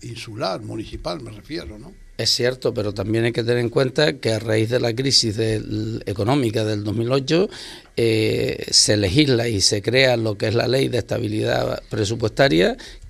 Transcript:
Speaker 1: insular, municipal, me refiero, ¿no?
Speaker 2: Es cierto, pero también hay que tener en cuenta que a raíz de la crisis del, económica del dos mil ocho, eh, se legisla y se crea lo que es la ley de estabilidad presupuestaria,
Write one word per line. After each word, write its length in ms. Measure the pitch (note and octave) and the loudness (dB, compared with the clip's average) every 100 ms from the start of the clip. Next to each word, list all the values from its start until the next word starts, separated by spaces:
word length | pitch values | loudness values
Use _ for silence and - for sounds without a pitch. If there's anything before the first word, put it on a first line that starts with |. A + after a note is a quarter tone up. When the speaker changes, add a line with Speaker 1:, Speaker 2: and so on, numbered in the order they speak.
Speaker 1:
insular, 580 | A#2+ A2+ - A2 D#3+ F2 | -14 -12 -12 -6 -6 -6
municipal, 580 | G#2+ A2+ G#2 - D#3 E3+ | -8 -10 -10 -10 -8 -10
me 100 | A2+ | -12
refiero, 480 | G#2 - D#3 - G#2+ | -16 -12 -12 -12 -16
¿no? 140 | D3 - - - | -18 -20 -14 -4
Speaker 2:
Es 100 | A2+ | 0
cierto, 460 | - B2 B2+ C3 | 2 0 0 -2
pero 180 | A#2 G#2 | -2 -2
también 320 | G2+ G2+ A2+ | -2 0 2
hay 80 | A#2+ | 2
que 100 | A#2 | 0
tener 180 | A2+ A#2+ | 0 0
en 100 | A#2 | 2
cuenta 480 | C3+ C3 B2+ D#3 D3 | 0 0 0 0 0
que 160 | A2+ | -2
a 40 | A2 | 0
raíz 300 | A2 A2 A2 | 0 0 2
de 100 | B2 | 2
la 160 | A#2+ | 0
crisis 440 | A2+ C3+ - A2+ G#2 | 0 2 2 2 0
del, 640 | A2 G#2+ - G#2+ A2 A2+ | 0 0 -2 -4 -4 -6
económica 640 | - G2+ G#2 C#3+ A#2 A2+ G#2+ | -6 -2 0 2 2 0 0
del 180 | G#2+ | -2
dos 100 | G#2 | -2
mil 160 | G#2 A#2 | -2 0
ocho, 380 | C3+ C3+ D#3+ A3 - - - - - | 0 2 0 0 -4 -16 -18 -8 0
eh, 680 | A#2 A2 A2 A2+ A#2+ - - | 2 4 2 0 -2 -4 0
se 260 | - - G#2+ | 2 4 4
legisla 520 | G2 B2 D3 A#2 A#2 | 4 4 4 4 2
y 120 | G2+ | 2
se 220 | - G#2 | 2 0
crea 340 | G#2+ B2 C3 A#2+ | 2 4 4 4
lo 200 | A2 G2+ | 0 -2
que 100 | A2+ | 0
es 60 | |
la 140 | A2+ A#2 | 0 2
ley 200 | C3 C3+ | 0 0
de 100 | A#2+ | -2
estabilidad 840 | - G#2+ G#2+ G#2+ A2+ B2 A#2+ - - | -2 -2 -2 -2 0 0 -2 -6 -6
presupuestaria, 880 | A2+ G2+ A2+ A2 - C#3 D#3+ G3 B3 - - | -2 -2 -2 -2 4 4 6 2 0 -10 -18